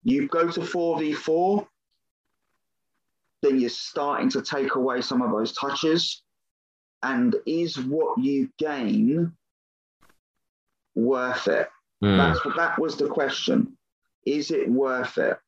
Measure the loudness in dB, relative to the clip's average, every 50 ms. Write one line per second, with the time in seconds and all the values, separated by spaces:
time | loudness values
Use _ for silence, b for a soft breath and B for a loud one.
0 | _ 2 2 2 0 0 2 2 2 2 0 -4 -6 -4 -2 -2 0 0 0 0
1 | -2 -2 -4 -4 0 0 2 2 2 2 2 0 -2 _ _ _ _ _ _ _
2 | _ _ _ _ _ _ _ _ _ _ _ _ _ _ _ _ _ _ _ _
3 | _ _ _ _ _ _ _ _ 0 2 4 4 2 0 -2 -6 -12 -8 -6 -4
4 | -2 -2 -2 0 0 0 0 -2 -4 -2 -2 -2 -2 0 0 0 0 0 0 -2
5 | -2 0 0 0 0 2 0 0 -2 -2 -4 -6 -6 -4 -4 0 0 2 2 2
6 | 0 -2 -6 -10 _ _ _ _ _ _ _ _ _ _ _ _ _ _ _ _
7 | -6 -2 0 2 2 2 2 0 -2 -2 -2 -2 -2 -2 -4 -6 -4 -2 0 0
8 | 0 0 0 0 0 0 2 0 0 -2 _ -4 -4 -4 -2 -2 -2 0 2 4
9 | 4 4 4 2 0 -2 -4 _ _ _ _ _ _ _ _ _ _ _ _ _
10 | _ _ _ _ _ _ _ _ _ _ _ _ _ _ _ _ _ _ _ -2
11 | 0 2 0 0 0 -2 -4 -2 0 0 0 0 0 -4 -8 _ _ _ _ _
12 | 2 4 6 6 4 4 2 0 -2 -4 -2 -2 -2 0 0 -2 -2 -2 -2 -2
13 | -4 -2 0 -2 -2 -2 -2 -4 -2 0 2 2 0 0 -6 _ _ _ _ _
14 | _ _ _ _ _ -2 -2 -2 -2 -2 -2 -2 0 0 2 2 2 0 0 -2
15 | -4 -4 -2 0 0 0 0 -2 _